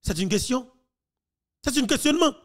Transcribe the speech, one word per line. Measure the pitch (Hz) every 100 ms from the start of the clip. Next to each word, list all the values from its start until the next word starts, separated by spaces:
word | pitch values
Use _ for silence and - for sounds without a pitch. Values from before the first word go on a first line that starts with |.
C'est | - 170
une | 190
question. | 202 - 254 247 _ _ _ _ _ _ _ _ _
C'est | - 269
un | 240
questionnement. | 190 294 302 320 -